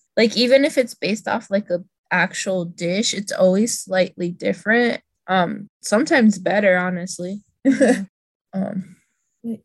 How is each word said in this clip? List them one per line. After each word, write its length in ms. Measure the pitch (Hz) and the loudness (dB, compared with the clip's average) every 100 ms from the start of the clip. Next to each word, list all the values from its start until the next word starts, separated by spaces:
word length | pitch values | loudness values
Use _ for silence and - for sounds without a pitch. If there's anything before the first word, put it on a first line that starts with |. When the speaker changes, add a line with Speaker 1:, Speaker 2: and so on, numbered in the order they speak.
| _ - | _ 0
Speaker 1:
like, 200 | 226 214 | 2 2
even 280 | 247 269 | 4 4
if 140 | 294 294 | 4 0
it's 160 | 240 | -2
based 340 | - 175 214 - | -4 -4 -4 -4
off, 220 | 226 - | -6 -2
like, 180 | 202 208 | -4 -2
a 140 | 175 - _ - | -6 -6 _ -4
actual 540 | 180 185 - 202 185 | -2 -2 -2 -4 -4
dish, 480 | 170 - 170 190 226 | -4 -6 -4 -2 -2
it's 200 | 202 202 | -4 -8
always 460 | - 185 190 233 - | 2 2 4 0 -2
slightly 520 | - 185 180 - 175 | -4 -2 -2 -2 -8
different. 720 | 175 196 - 208 233 240 - _ _ - | -4 -6 -4 0 0 0 -2 _ _ -2
Um, 400 | 185 170 143 202 _ | 0 0 -4 -14 _
sometimes 560 | - 208 - 302 220 185 | -2 0 2 4 4 2
better, 380 | 170 202 202 180 | 0 0 2 2
honestly. 640 | 180 180 180 - 180 208 _ | 0 -4 -8 -10 -10 -10 _
<laughs> 0 | _ 277 | _ 0
Speaker 2:
Mm-hmm. 360 | 233 - 226 190 _ _ _ _ | 4 4 2 -2 _ _ _ _
Speaker 1:
Um, 440 | 190 - 190 - - _ _ _ _ | -8 -6 -6 -10 -18 _ _ _ _
but 160 | 233 214 | -10 -10